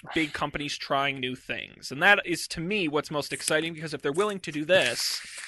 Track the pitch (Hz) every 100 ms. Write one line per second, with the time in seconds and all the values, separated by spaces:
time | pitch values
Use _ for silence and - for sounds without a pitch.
0 | - 165 156 - 147 147 147 - - 139
1 | 139 135 127 127 - 117 50 - - 135
2 | 185 202 175 165 - 170 165 214 160 147
3 | - 151 - - - 156 165 156 160 147
4 | 143 156 208 196 - 151 156 185 123 -
5 | - - - -